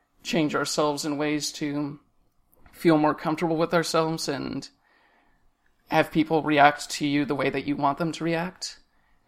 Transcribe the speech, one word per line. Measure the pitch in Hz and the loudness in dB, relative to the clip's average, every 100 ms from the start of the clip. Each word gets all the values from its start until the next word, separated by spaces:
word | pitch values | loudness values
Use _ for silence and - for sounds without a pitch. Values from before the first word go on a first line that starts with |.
| _ _ | _ _
change | - 202 151 135 | -4 0 2 0
ourselves | 147 - 151 143 156 | -2 0 0 0 -4
in | 143 | -2
ways | 151 151 143 | -2 -2 -4
to | - 147 143 147 147 _ _ _ _ _ _ - | -6 -6 -4 -6 -10 _ _ _ _ _ _ -20
feel | - 175 156 | 0 4 6
more | 151 | 4
comfortable | 147 165 156 170 160 | 2 -2 -2 0 0
with | 165 175 | 2 0
ourselves | 160 165 160 160 - | 2 0 0 -2 -4
and | 135 135 135 - _ _ _ _ _ _ _ _ _ _ _ - | -6 -6 -8 -10 _ _ _ _ _ _ _ _ _ _ _ -2
have | 156 151 | 0 2
people | 165 156 160 | 2 2 0
react | 143 147 143 147 - | 2 6 6 6 -6
to | - 147 | -4 0
you | 143 139 | 0 0
the | 143 | -2
way | 139 | -2
that | 139 139 | -2 -4
you | 143 | -2
want | 143 143 | 0 0
them | 170 | -4
to | 151 | -4
react. | 165 165 180 - - - _ _ _ _ | -4 -2 -4 -8 -14 -14 _ _ _ _